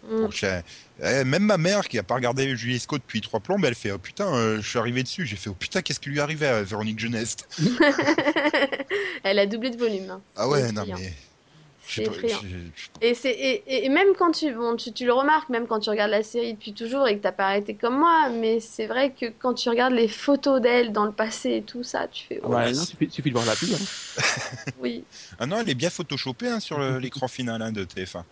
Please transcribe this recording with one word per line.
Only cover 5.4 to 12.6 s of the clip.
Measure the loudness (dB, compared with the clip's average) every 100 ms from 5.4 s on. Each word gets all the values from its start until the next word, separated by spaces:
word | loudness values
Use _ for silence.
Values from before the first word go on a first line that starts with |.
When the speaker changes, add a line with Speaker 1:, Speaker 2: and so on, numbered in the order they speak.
| -8
Speaker 2:
Oh |
putain, | -8 -4 -4
qu'est-ce | -4 -6
qui | -4
lui | -2
arrivait | -2 0 2
à | 2
Véronique | 0 -4 -4 -4
Jeunesse ? » | -4 -4 -4 -8 -12 0
Speaker 1:
<laughs> | 0 4 4 4 2 2 2 2 2 2 0 -2 -4 -4 -4 -4
Elle | 0 2
a | 2
doublé | 0 -4
de | -2
volume, | -2 -2 -6
hein. | -12 _ -4
Speaker 2:
Ah |
Speaker 1:
C'est | 2
Speaker 2:
ouais, | 2 2
non, | -2
Speaker 1:
effrayant. | -4 -6
Speaker 2:
mais | -8 -10 -16 _ _ -20 -20 _ -10
je |
Speaker 1:
C'est | -4
Speaker 2:
sais | -4
pas, | -2
Speaker 1:
effrayant. | -4 -4
Speaker 2:
je, | -6
je | -10